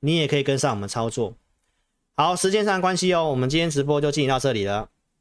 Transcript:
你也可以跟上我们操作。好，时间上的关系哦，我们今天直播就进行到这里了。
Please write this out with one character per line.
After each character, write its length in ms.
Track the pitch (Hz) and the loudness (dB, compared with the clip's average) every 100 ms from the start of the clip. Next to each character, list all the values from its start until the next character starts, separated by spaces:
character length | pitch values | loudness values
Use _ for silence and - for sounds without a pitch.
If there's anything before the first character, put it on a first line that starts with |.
你 160 | 143 165 | 0 0
也 100 | 139 | 2
可 120 | 143 | 0
以 40 | |
跟 160 | 135 135 | 0 0
上 120 | 139 | 0
我 60 | 104 | -2
们 120 | 98 | -4
操 220 | 120 117 | -4 -4
作。 240 | 123 104 - _ _ _ _ _ _ _ | -2 -6 -6 _ _ _ _ _ _ _
好， 200 | - 160 180 | 0 0 2
时 140 | 190 | 0
间 140 | 214 | 0
上 120 | 208 185 | 0 2
的 40 | |
关 160 | 185 180 | 0 0
系 160 | 185 | 2
哦， 160 | 170 156 | 2 0
我 60 | |
们 140 | 131 127 | 0 0
今 80 | 160 | 0
天 80 | 165 | 0
直 140 | 143 | 0
播 180 | 143 147 | 0 0
就 100 | 147 | 0
进 120 | 151 | 0
行 60 | 135 | 0
到 100 | 131 | 0
这 140 | 139 | 0
里 120 | 110 | 0
了。 240 | 98 101 - _ _ _ | -2 -2 -6 _ _ _